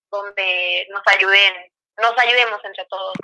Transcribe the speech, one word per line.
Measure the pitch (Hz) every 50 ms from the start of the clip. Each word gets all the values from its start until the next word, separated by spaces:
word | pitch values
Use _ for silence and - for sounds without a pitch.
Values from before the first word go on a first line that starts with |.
| _ _
donde | - 202 202 202 202 196 190 185 180 180 180 180 180 180 185 185
nos | 196 202 -
ayuden, | 214 196 190 190 190 196 196 202 196 185 180 180 _ _ _ _ _ _ -
nos | 220 233 233
ayudemos | 247 240 233 247 247 240 226 208 208 -
entre | 196 190 - 185 -
todos, | 196 190 190 190 185 185